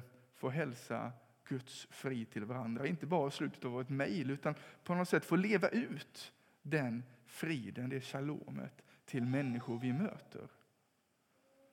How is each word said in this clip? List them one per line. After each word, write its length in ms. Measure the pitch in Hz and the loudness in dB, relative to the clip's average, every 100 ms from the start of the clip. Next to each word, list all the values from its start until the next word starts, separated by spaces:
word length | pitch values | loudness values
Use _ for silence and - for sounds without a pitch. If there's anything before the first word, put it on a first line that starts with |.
| - - - - | -4 -18 -20 -4
få 120 | 131 | -2
hälsa 640 | 143 147 120 - 113 113 123 - _ - | 0 -2 -4 -6 -4 -4 -10 -20 _ -6
Guds 400 | 131 123 - - | -6 -6 -14 -14
frid 400 | - 139 127 110 | -6 -4 -2 -4
till 160 | 113 104 | -6 -4
varandra. 420 | 127 117 117 143 | -4 -2 0 0
Inte 180 | 175 151 | -2 2
bara 220 | 175 139 | 2 2
i 40 | |
slutet 340 | - 156 - 131 | 0 -4 -2 -4
av 160 | 123 | -4
ett 80 | 127 | -2
mejl, 400 | 135 139 196 131 | 0 2 2 0
utan 260 | 139 156 151 - - | 0 0 -2 -8 -14
på 120 | - 175 | -2 0
något 140 | 180 | 6
sätt 160 | 165 - | 4 6
få 100 | 170 | 4
leva 340 | 202 196 185 | 6 6 6
ut 640 | 226 - 151 - - - _ _ _ | 4 0 -4 -10 -14 -16 _ _ _
den 420 | 143 151 127 117 123 - - | 0 2 2 0 -4 -16 -16
friden, 640 | - 165 151 101 - 127 | -6 0 0 -2 -4 -2
det 120 | 135 | -2
shalomet 800 | 123 139 139 147 - 135 131 - - - - | -4 -4 -2 -4 -6 -8 -8 -10 -20 -20 -4
till 200 | 139 120 | 0 2
människor 540 | 139 139 117 120 117 | 2 2 0 -2 -2
vi 140 | 127 | 0
möter. 560 | 131 214 - - - - - _ _ _ _ _ _ _ _ _ _ - | 2 0 -2 -12 -12 -12 -16 _ _ _ _ _ _ _ _ _ _ -20